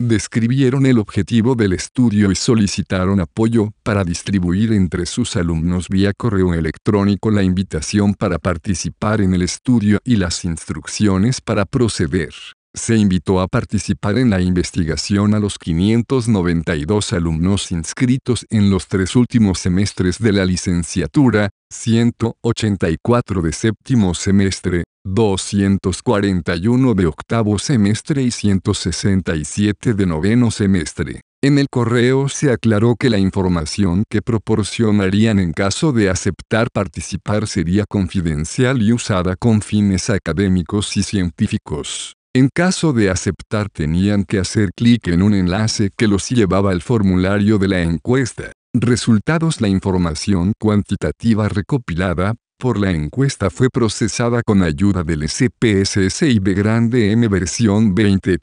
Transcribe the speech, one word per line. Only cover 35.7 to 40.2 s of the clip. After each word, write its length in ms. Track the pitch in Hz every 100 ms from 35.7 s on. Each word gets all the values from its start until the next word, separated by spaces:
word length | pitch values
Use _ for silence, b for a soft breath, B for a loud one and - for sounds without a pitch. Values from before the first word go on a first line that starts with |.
| - 160
de 180 | 117 95
aceptar 600 | 90 101 - - 113 117
participar 760 | 113 92 - - 90 - 104 110
sería 380 | 101 82 101 101
confidencial 920 | 101 90 98 82 73 82 - 127 135
y 100 | 104
usada 440 | 120 - 95 90 92
con 240 | 120 107
fines 500 | - 104 101 92 -
académicos 840 | 98